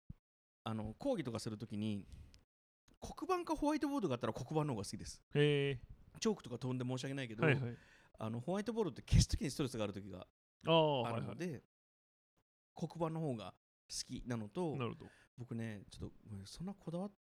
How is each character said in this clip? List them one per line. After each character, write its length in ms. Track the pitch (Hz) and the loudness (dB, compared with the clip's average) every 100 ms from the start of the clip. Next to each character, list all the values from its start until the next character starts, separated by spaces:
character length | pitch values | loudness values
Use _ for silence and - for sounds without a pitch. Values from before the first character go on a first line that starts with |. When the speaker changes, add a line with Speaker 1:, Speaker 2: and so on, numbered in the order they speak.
| - - _ _ _ _ | -16 -16 _ _ _ _
Speaker 1:
あ 80 | 113 | -6
の、 220 | 110 107 - | -4 -4 -2
講 140 | 277 | 0
義 100 | 226 | 0
と 80 | 127 | 0
か 80 | 110 | -4
す 100 | 117 | -4
る 80 | 107 | -6
と 80 | 113 | -4
き 120 | 104 | -2
に、 280 | 107 101 - - - - _ _ _ _ _ - | 0 -2 -6 -14 -16 -20 _ _ _ _ _ -16
黒 240 | - - 311 | -14 -6 -2
板 180 | 359 | 0
か 120 | 339 302 | 0 0
ホ 140 | 294 | 2
ワ 60 | 302 | 2
イ 40 | |
ト 100 | 294 | 2
ボ 80 | 277 | 0
ー 40 | |
ド 60 | 180 | 0
が 60 | |
あ 40 | 123 | 2
っ 20 | |
た 80 | 113 | 0
ら 60 | |
黒 120 | - 123 | -2 0
板 140 | 151 151 | 0 2
の 100 | 110 | 0
方 60 | |
が 20 | 101 | -2
好 40 | |
き 60 | 104 | -6
で 60 | - | -8
す。 140 | - - | -14 -2
Speaker 2:
へ 460 | 147 147 143 139 135 - - - - | 4 6 6 2 -2 -8 -18 -18 -2
ー。 40 | |
Speaker 1:
チ 100 | 226 | 0
ョ 40 | |
ー 20 | 190 | 0
ク 80 | |
と 60 | 113 | -2
か 80 | 117 | -4
飛 120 | 127 | -2
ん 60 | 127 | 0
で 80 | 127 | 0
申 120 | 127 | -2
し 40 | 135 | -4
訳 100 | 139 | -4
な 80 | |
い 40 | 123 | -4
け 80 | 110 | 2
ど、 80 | |
Speaker 2:
は 80 | 160 | 4
い 80 | 135 | 6
は 80 | 120 | 2
い。 100 | 117 - - - - | -6 -14 -20 -20 -6
Speaker 1:
あ 100 | 110 | -4
の、 100 | 117 | -2
ホ 140 | 139 | -2
ワ 80 | 196 | -2
イ 20 | |
ト 80 | 214 | 0
ボ 100 | 226 | 0
ー 40 | 180 | 0
ド 60 | |
っ 20 | |
て 80 | - | -2
消 180 | - - | 6 8
す 80 | - | 8
と 80 | - | 4
き 60 | |
に 80 | 156 | 0
ス 60 | - | 0
ト 80 | |
レ 60 | 131 | 0
ス 80 | 113 | 2
が 40 | |
あ 40 | 104 | 0
る 60 | |
と 60 | 98 | -2
き 100 | 98 | -8
が 160 | 92 - _ _ _ 160 | -10 -14 _ _ _ 4
Speaker 2:
あ 20 | |
ー、 380 | 165 151 139 117 | 6 8 4 2
Speaker 1:
あ 80 | 113 | 0
る 60 | |
の 120 | 117 117 | -2 -4
で、 100 | 175 | -6
Speaker 2:
は 60 | |
い 20 | 123 | -6
は 40 | |
い。 40 | - _ _ _ _ _ _ _ _ _ _ - | -12 _ _ _ _ _ _ _ _ _ _ -8
Speaker 1:
黒 320 | 160 165 160 | -6 -2 -2
板 20 | |
の 100 | 160 | 0
方 160 | 156 113 | -2 -2
が 200 | 92 - _ _ - | -6 -12 _ _ -10
好 60 | - - | -8 -6
き 160 | 127 120 | -6 -4
な 100 | 120 | -4
の 100 | 104 | -4
と、 300 | 180 170 135 | -2 -2 0
Speaker 2:
な 80 | 117 | -2
る 80 | |
ほ 120 | - - | -4 -12
ど。 40 | - - - | -18 -20 -14
Speaker 1:
僕 180 | 123 117 | -6 -4
ね、 280 | 113 104 - | -4 -6 -10
ち 60 | - | -12
ょ 40 | 95 | -12
っ 20 | |
と、 40 | - - | -12 -12
ご 60 | 101 | -12
め 60 | |
ん、 20 | 95 | -10
そ 180 | - | -8
ん 40 | 180 | -8
な 60 | |
こ 180 | 196 - | -8 -6
だ 80 | 170 | -4
わ 100 | 202 - _ | -6 -10 _